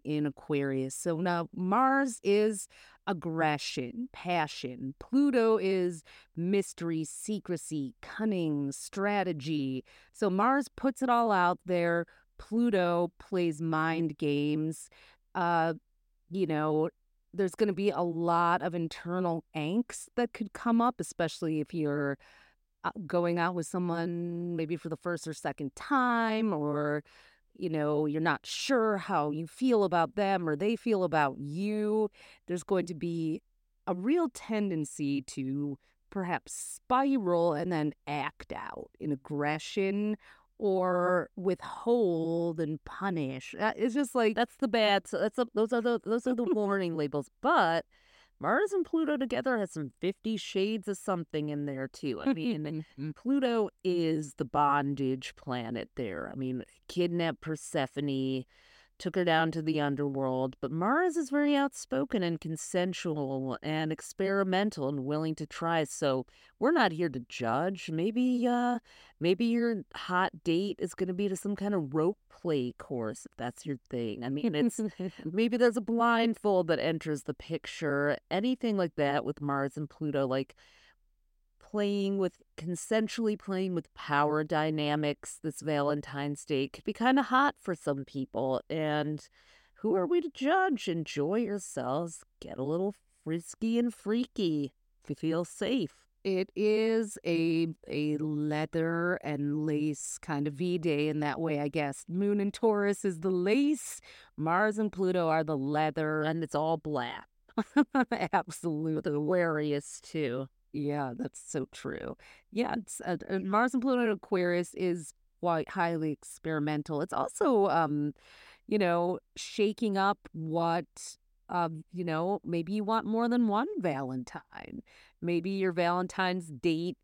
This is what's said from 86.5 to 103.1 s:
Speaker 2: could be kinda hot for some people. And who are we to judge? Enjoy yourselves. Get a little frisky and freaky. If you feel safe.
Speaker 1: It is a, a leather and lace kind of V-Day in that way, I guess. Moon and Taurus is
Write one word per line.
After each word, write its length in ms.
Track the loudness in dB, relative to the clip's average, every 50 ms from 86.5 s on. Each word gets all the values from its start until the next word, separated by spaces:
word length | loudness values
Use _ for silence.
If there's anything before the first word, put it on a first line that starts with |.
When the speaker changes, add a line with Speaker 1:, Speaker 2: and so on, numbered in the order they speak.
| 0 0 0 -2
Speaker 2:
could 160 | -4 -6 -6
be 80 | -6
kinda 300 | -2 2 4 4 4 4
hot 340 | 4 4 4 4 4 2 0 _
for 160 | -4 -6 -6
some 300 | -2 -2 -2 -2 -2 -4
people. 560 | -6 -6 -6 -6 -4 -2 -2 0 0 0 -2 -2 -4
And 580 | -4 -2 0 0 0 0 0 -2 -4 -6 -8 -16 _ _ _ _ -20 -20 _ _ _ _
who 160 | -2 0 2
are 100 | 2 2
we 140 | 2 2 0
to 100 | 0 -2
judge? 540 | -6 -2 0 2 4 4 4 2 0 -2 -2
Enjoy 520 | -2 -2 -2 -4 -4 -4 -2 0 0 0 0
yourselves. 840 | 0 -2 -4 -6 -8 -8 -8 -6 -2 -2 -2 -2 -2 -4 -8 -12 -18 _ _ _
Get 180 | -14 -12 -8 -6
a 40 |
little 320 | -4 -2 0 0 -2 -2 -4 -8 _ _ _ _ _
frisky 540 | -4 -4 -4 -6 -10 -8 -4 -2 2 2 2
and 140 | 2 0
freaky. 800 | -2 -4 -4 -2 0 0 -2 -2 _ 0 0 2 2 0 -2 -4 -8 _ _ _ _ _
If 80 | _ -10
you 60 | -8
feel 280 | -2 -2 0 0 0 -2
safe. 520 | -4 -4 -4 -2 0 0 0 0 -2 -6 _ _ _ _ _
Speaker 1:
It 280 | -4 -2 0 0 0 -2 _
is 640 | 0 2 2 4 4 2 2 2 0 0 -2 -6 -6 -2
a, 420 | 0 2 2 2 2 2 2 0 0 -2 -8 -10
a 300 | -6 -4 -2 0 0 0
leather 1000 | 0 -2 -2 -2 -2 0 0 0 -2 -2 -2 -2 0 0 0 0 0 0 0 -2
and 500 | -2 -4 -4 -4 -2 -2 0 0 0 0
lace 520 | 0 0 0 0 0 -2 -4 -8 -10 -10 -10
kind 240 | -8 -4 -2 -2 -2
of 80 | -2 -2
V-Day 540 | -2 -2 0 0 0 0 0 2 2 0 0
in 120 | 0 0
that 180 | -2 -2 -2 -2
way, 220 | -2 -2 0 -2
I 80 | -2 -2
guess. 380 | -2 -2 -2 -2 -4 -8 -10 -6
Moon 320 | -2 0 2 2 2 2
and 140 | 0 0 0
Taurus 500 | 2 2 2 4 4 2 2 0 0 -2
is 160 | -2